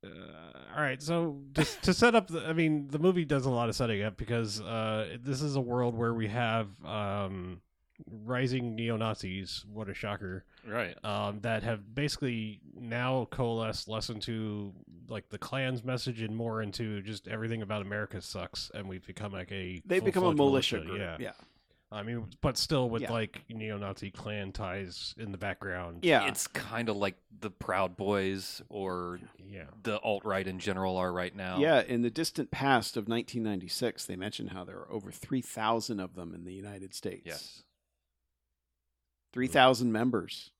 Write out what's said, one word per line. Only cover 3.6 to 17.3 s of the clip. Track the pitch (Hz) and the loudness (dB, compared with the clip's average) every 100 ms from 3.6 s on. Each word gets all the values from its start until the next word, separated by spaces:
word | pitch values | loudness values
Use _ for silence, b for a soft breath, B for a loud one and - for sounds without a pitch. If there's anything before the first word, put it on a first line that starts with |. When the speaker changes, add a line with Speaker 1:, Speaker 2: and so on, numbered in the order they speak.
| 117 | 2
Speaker 1:
of | 104 | 2
setting | 120 104 | 2 2
up | 107 95 | 0 -2
because, | 113 117 110 107 | -2 0 0 -4
uh, | 95 113 110 110 107 113 | -4 -2 0 0 -2 -6
this | 127 131 | -4 -2
is | 147 139 | 0 0
a | |
world | 120 123 120 113 | 0 2 2 2
where | 117 | 0
we | 117 110 | 2 0
have, | 113 117 113 104 95 - | 2 2 2 0 -6 -6
um, | 107 104 101 98 95 90 92 _ _ _ _ - | -4 -2 0 -2 -4 -6 -10 _ _ _ _ -16
rising | 110 107 127 131 127 120 110 | -12 -4 0 2 0 -2 -2
neo-Nazis. | 117 113 110 104 92 92 92 - 101 | 0 0 0 -2 -4 -4 -4 -8 -8
What | 104 101 | -8 -8
a | |
shocker. | 92 107 101 98 92 - b - | -6 -4 -4 -4 -6 -10 b -6
Speaker 2:
Right. | 110 95 - | -2 -2 -4
Speaker 1:
Um, | 107 101 104 104 | -2 0 0 -2
that | 113 110 | 0 0
have | 107 110 101 | 0 -4 -4
basically | 120 147 - 139 117 110 104 73 | -2 0 0 0 0 -4 -8 -16
now | - 120 120 127 131 113 | -12 -4 -2 2 2 0
coalesced | - 120 113 110 107 - | 0 0 2 0 -2 -4
less | 110 - | -4 -4
into, | 110 101 113 110 104 101 - - 85 117 | -6 -4 -2 -2 -4 -6 -10 -18 -20 -10
like, | 110 - | -10 -8
the | 104 | -10
Klan's | - 135 131 127 | -4 -2 0 -2
message | 120 127 - 113 | -2 -2 -2 -2
and | 110 110 | -2 -2
more | 117 110 | -2 -2
into | 104 98 113 104 | -4 -2 -2 -4
just | 98 104 | -4 -8
everything | - | -6